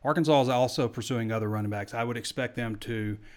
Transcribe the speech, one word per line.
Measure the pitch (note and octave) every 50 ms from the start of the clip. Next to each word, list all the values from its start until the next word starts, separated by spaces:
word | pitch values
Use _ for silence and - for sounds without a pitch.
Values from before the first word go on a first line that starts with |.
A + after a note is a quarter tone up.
| -
Arkansas | C3+ D3+ E3 D#3+ D3+ D#3 C#3+
is | C3 B2
also | B2+ B2 B2+ B2+ - - C3+ A#2
pursuing | - - A2+ - C3 A#2+ A2+ A2
other | A2+ A2+ G#2+ G#2+
running | G#2+ G#2+ G#2 G#2
backs. | G#2 G#2 G2+ - -
I | A#2 A#2
would | A#2+ A#2+ A#2
expect | A2 - - - B2+ A#2+ B2
them | B2 A#2+ A2+ G#2+ G#2
to | - - A#2 A2 G#2+ G#2 G#2 G#2 - - -